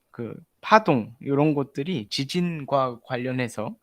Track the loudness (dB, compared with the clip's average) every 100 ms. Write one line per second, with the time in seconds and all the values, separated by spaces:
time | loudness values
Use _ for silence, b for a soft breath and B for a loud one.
0 | _ -10 -10 -10 -18 _ 6 6 6 2
1 | 0 -8 -2 2 4 2 -2 -6 -4 -4
2 | -4 -6 -4 -2 -2 -4 -2 0 0 -4
3 | -8 -6 -4 -2 -2 -4 -8 -8